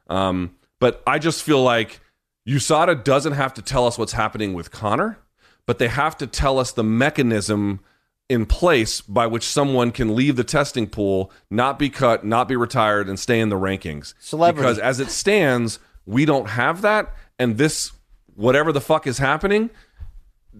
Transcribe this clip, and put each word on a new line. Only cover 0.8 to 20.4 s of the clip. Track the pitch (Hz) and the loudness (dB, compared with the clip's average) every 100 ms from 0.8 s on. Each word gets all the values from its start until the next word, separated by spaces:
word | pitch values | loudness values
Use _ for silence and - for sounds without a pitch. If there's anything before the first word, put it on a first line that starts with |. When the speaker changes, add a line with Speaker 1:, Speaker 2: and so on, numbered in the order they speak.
Speaker 1:
but | 123 - 123 | 0 0 -2
I | 147 | 0
just | 160 151 | 0 -2
feel | - 143 | 0 2
like | 127 117 107 - _ _ _ _ - | 4 2 -2 -10 _ _ _ _ -4
usada | 139 - 156 175 156 | -2 2 2 2 2
doesn't | 120 139 151 | 2 2 0
have | 143 135 | -2 -4
to | - | -6
tell | - 135 120 | -4 0 0
us | 113 | 0
what's | 107 | -4
happening | 113 107 110 104 | -2 -4 -2 -6
with | 90 82 | -6 -10
Conor, | - 104 117 214 214 _ _ _ _ - | -6 -2 0 -2 -6 _ _ _ _ -4
but | 113 | -2
they | 117 | -2
have | 120 151 - | 0 -2 -4
to | 127 | -8
tell | - 143 135 | -2 0 2
us | 123 | 0
the | - | 0
mechanism | 110 113 139 151 123 110 98 104 101 95 _ _ _ _ - | 0 2 2 2 2 0 0 0 0 -4 _ _ _ _ -2
in | 123 107 | 0 0
place | - 175 139 110 - | 2 4 4 2 -4
by | - 101 117 | -4 0 0
which | 113 | -2
someone | - - 139 131 120 | -2 0 2 2 0
can | 113 113 | 0 0
leave | 110 143 123 | 2 2 0
the | |
testing | 120 151 143 123 104 | 0 -2 -2 -4 -6
pool, | - 101 95 95 _ - | -2 0 0 -4 _ -6
not | 104 127 139 | -2 0 0
be | 143 | -2
cut, | - 127 113 | 0 2 2
not | 104 113 123 | 0 0 0
be | 127 | 0
retired, | 117 123 107 104 98 | 0 2 2 2 -2
and | 95 | -4
stay | - 117 | 0 0
in | 110 | 2
the | 98 | 0
rankings. | 95 95 87 73 - - | -2 -4 -6 -12 -14 -20
Speaker 2:
Celebrity. | - 151 170 156 | -8 2 2 4
Speaker 1:
Because | 131 107 | 2 2
as | 113 127 | 0 -2
it | 131 | -4
stands, | - - 151 143 123 117 - _ - | -4 0 2 4 2 -2 -6 _ -20
we | - 117 | -4 0
don't | 156 139 104 | 2 2 0
have | 113 131 170 | -2 -2 0
that, | 208 214 - - - - | 0 0 -2 -10 -12 -4
and | 123 110 | -2 2
this, | 151 - - - _ _ _ - | 0 -2 -10 -12 _ _ _ -2
whatever | 113 135 156 | 2 2 2
the | 139 | 0
fuck | - 156 139 | 0 0 0
is | 120 | -2
happening, | 135 139 196 208 226 - _ - - - - _ | 0 0 0 0 0 -8 _ -18 -18 -18 -20 _